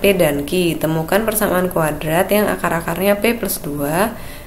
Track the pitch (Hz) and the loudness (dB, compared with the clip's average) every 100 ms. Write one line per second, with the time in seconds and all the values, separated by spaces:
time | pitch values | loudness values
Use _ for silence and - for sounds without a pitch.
0 | 202 185 156 143 143 185 170 151 156 160 | 2 4 4 2 -2 0 0 0 0 0
1 | 160 196 220 214 196 180 185 180 156 156 | 0 0 0 0 2 2 0 0 0 -2
2 | 156 165 190 208 208 - 170 165 165 170 | -2 0 2 2 2 0 -2 -2 -2 0
3 | 202 202 226 240 - - 147 147 143 165 | 0 2 0 0 -2 -4 -6 -4 -2 0
4 | 226 - - - | 0 -2 -12 -14